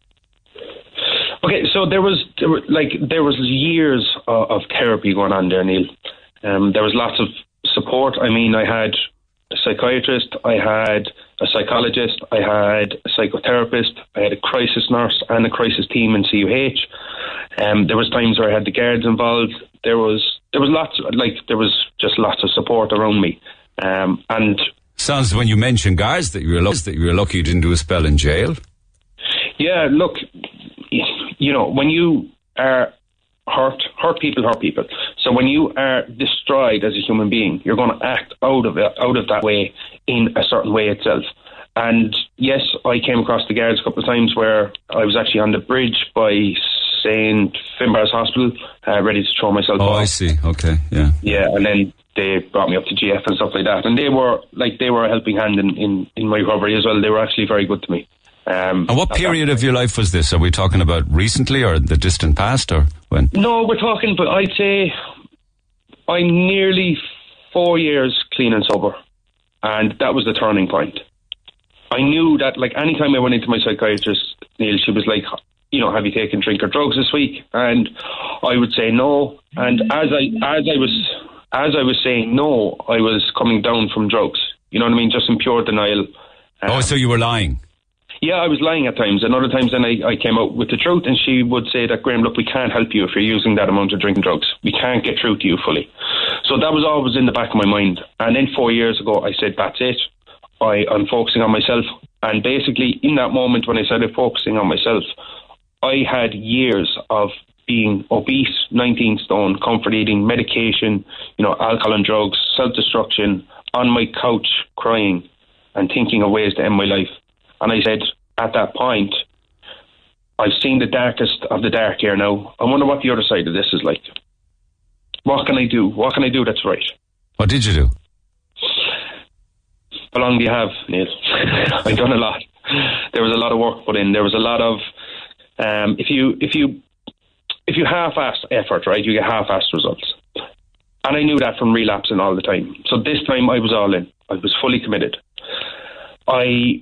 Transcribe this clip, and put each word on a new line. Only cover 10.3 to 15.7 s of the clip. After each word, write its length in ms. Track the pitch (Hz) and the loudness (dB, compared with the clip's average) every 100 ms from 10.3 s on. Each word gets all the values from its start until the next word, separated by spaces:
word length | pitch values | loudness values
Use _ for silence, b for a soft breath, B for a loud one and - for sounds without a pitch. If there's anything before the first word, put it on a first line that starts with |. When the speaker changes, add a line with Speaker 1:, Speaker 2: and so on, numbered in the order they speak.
| - 123 | -4 0
Speaker 1:
I 80 | |
had 540 | 113 107 107 110 104 104 B B - | 0 2 0 2 0 -2 B B -6
a 60 | - | -2
psychologist, 720 | 113 107 123 120 127 117 - - | -2 0 0 0 0 -2 -4 -2
I 40 | 110 | -2
had 560 | 101 104 101 107 101 - - | 2 2 2 2 0 -4 -4
a 40 | |
psychotherapist, 880 | - 104 - - 123 117 123 117 - - - | -2 0 -2 0 0 2 0 -2 -4 -10 -2
I 40 | |
had 120 | 104 | -2
a 40 | 98 | -2
crisis 500 | - 131 123 - - | -2 0 0 0 0
nurse 320 | 120 117 - - | 0 0 -2 0
and 160 | 117 113 | 0 0
a 40 | |
crisis 380 | - 117 | 0 0